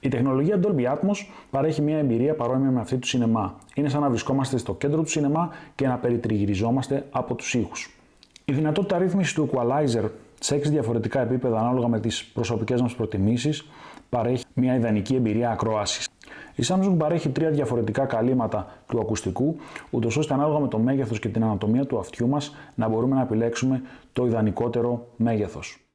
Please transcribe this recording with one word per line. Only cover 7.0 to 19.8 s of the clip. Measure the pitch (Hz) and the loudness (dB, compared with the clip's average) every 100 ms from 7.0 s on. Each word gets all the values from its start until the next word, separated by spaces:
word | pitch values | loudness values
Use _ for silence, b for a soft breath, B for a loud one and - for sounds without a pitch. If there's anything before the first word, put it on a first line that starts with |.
| 139 | -2
από | 127 - | -6 -4
τους | 120 - | -6 -2
ήχους. | 123 107 - - - _ _ - - | -2 -2 -6 -14 -16 _ _ -20 -14
Η | - | -4
δυνατότητα | 143 156 151 202 175 | 0 2 0 0 2
ρύθμισης | 185 185 180 | 2 2 0
του | - 143 | 0 0
equalizer | 135 120 139 147 117 107 - - - | 2 2 2 2 2 -2 -6 -20 -10
σε | - | -2
έξι | 143 147 | 0 2
διαφορετικά | 147 117 117 110 139 | 0 0 0 0 -2
επίπεδα | 117 127 127 110 | 0 0 0 0
ανάλογα | 117 127 117 | 2 0 0
με | 113 | 0
τις | 110 - | 0 -4
προσωπικές | - - 117 117 107 123 | -8 -6 -2 -2 0 0
μας | 123 | 0
προτιμήσεις | - 107 104 98 123 139 147 - B B B B | -2 -4 0 2 2 0 -2 -8 B B B B
παρέχει | 123 113 123 - | -2 0 -2 -2
μια | - 127 | 0 2
ιδανική | 127 117 107 95 | 2 2 2 2
εμπειρία | 131 113 107 120 | 0 2 2 0
ακρόασης. | 110 113 107 101 - - _ B B B | 0 0 0 -2 -4 -8 _ B B B
Η | - 120 | -6 0
Samsung | 185 190 175 | 2 2 2
παρέχει | 156 170 156 | 2 2 0
τρία | 135 160 | 0 2
διαφορετικά | 147 107 120 110 110 135 | 2 0 0 0 0 0
καλύματα | - 120 127 113 107 90 - _ | 2 2 2 0 -2 -6 -14 _
του | 117 | -2
ακουστικού, | 98 107 95 95 139 165 B B | -2 -2 -2 0 -2 -2 B B